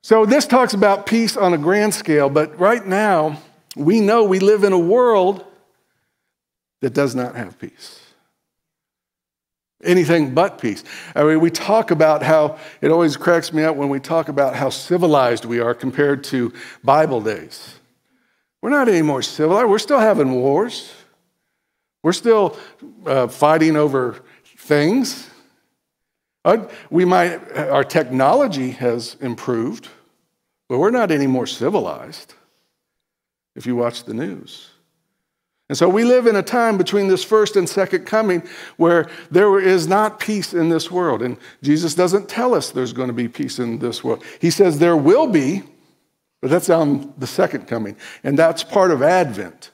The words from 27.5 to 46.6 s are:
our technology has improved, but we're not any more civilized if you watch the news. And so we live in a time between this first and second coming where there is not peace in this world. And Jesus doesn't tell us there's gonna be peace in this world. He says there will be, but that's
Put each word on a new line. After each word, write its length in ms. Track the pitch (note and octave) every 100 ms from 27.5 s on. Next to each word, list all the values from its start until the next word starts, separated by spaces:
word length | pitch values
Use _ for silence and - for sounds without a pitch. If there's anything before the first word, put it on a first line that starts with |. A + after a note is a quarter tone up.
| C3
our 260 | - C#3
technology 880 | C3+ E3 B2 B2+ C3+ A#3+ C4+ D3 B2+
has 480 | A#2 B2 A#2 A2+ -
improved, 680 | C3 A2+ - A#2 A#2+ A3+ - _ _ _ _ _ _ _ _
but 80 | B2
we're 140 | F#3
not 180 | B3 G3+
any 160 | D3+
more 220 | C#3 C3 A#2
civilized 880 | - C3 G3 F#2 C2 D2 - - _ _ _ _ _ _ _ _ _ _ _ _
if 100 | -
you 100 | A#2+
watch 280 | A#2+ A#2+ A#2
the 100 | -
news. 560 | A2+ E3+ F2+ - - - _ _ _ _ _ _ _ _ _ _
And 80 | C#3
so 120 | F3
we 140 | G3+
live 240 | A#3 B3+ A#3
in 80 |
a 80 | G#3
time 340 | - B3 A#3 G3
between 300 | F3 G3+ G3
this 160 | F#3
first 320 | - A3 G#3
and 120 | G#3 F3
second 380 | G3 F#3 F#3
coming 380 | - A3 G#3+ F3+ - - - -
where 320 | E3+ E3+ D#3 - -
there 280 | E3 G#3 G3
is 280 | F#3+ F#3 D#3+
not 320 | G3 G#3+ G#3+
peace 340 | - G#3 E3+
in 160 | F3 E3
this 220 | D#3+ D#3
world. 320 | F3+ E3+ A2+
And 140 | B2 B2 - _
Jesus 320 | C#3 D#3 E3+
doesn't 340 | D#3+ F3+ G3 G3+
tell 240 | - B3
us 160 | G3 -
there's 240 | - B2
gonna 180 | A#2+ B2+
be 160 | A#2+ A#2
peace 300 | - C3 -
in 220 | A#2+ A#2
this 240 | A#2+ A2
world. 200 | B2+ A2+ - -
He 120 | E3+
says 260 | E3 F#3 D3
there 200 | E3+ E3
will 280 | C#3 A#3+
be, 380 | D#4 E3+ C3 F#3+ - _ _ _ _ _ _ _
but 100 | C3
that's 180 | E3+